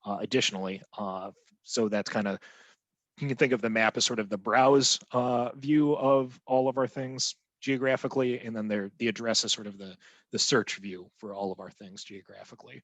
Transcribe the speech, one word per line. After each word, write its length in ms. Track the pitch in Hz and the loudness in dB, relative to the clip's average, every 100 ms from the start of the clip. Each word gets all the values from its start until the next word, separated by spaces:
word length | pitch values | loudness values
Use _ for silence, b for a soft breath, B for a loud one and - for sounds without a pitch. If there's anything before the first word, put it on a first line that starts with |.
| - | -6
Uh, 120 | 101 | -6
additionally, 600 | 104 127 120 101 95 95 - - | 0 0 0 -2 -6 -8 -12 -10
uh, 340 | 104 92 95 98 _ _ | -8 -6 -8 -14 _ _
so 240 | _ - 113 | _ 0 0
that's 220 | 104 101 | 0 -2
kinda, 280 | - 101 95 B B B B _ _ _ _ | -2 -2 -4 B B B B _ _ _ _
you 60 | 143 | -6
can 80 | 131 | 2
think 160 | 143 | 2
of 80 | 123 | 2
the 80 | 113 | 0
map 280 | 110 110 107 | 4 4 4
as 80 | - | 0
sort 140 | 117 | 0
of 100 | 104 | -4
the 80 | 101 | -4
browse, 640 | 95 113 131 139 127 - - | 0 4 8 8 6 0 -2
uh, 380 | 127 123 123 120 135 | -2 0 0 -2 -6
view 380 | 139 151 147 147 | 0 4 4 2
of 440 | 135 135 131 123 - | 4 4 2 -6 0
all 220 | 131 131 | 2 2
of 100 | 131 | 0
our 100 | 127 | -2
things 480 | - 131 131 - - _ _ | -2 -10 -4 -6 -6 _ _
geographically, 760 | - 135 131 127 135 135 127 123 | -4 0 2 0 0 0 0 0
and 120 | 120 113 | -4 -6
then 120 | 107 | -2
there, 240 | 104 98 - | -2 -4 -4
the 80 | 117 | -2
address 380 | 107 117 110 110 | -2 -2 0 0
is 80 | |
sort 140 | - 104 | -2 -6
of 100 | 98 | -14
the, 180 | 98 92 b b b | -16 -18 b b b
the 60 | 117 | -4
search 380 | - 135 101 - | 2 2 2 -4
view 300 | 98 90 - _ | -8 -12 -14 _
for 140 | 110 | -14
all 200 | 98 98 | -8 -6
of 80 | 92 | -6
our 100 | 95 | -12
things 320 | - 101 98 | -16 -20 -18
geographically. 800 | - 98 95 98 101 107 - 131 | -18 -18 -20 -20 -20 -20 -20 -20